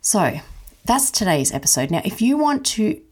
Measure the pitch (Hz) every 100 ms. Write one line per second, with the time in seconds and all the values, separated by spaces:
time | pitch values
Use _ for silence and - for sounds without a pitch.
0 | - 208 151 151 - - - - - 254
1 | 269 - 196 156 135 139 - - 139 165
2 | 190 - 226 294 302 277 277 - 214 -
3 | -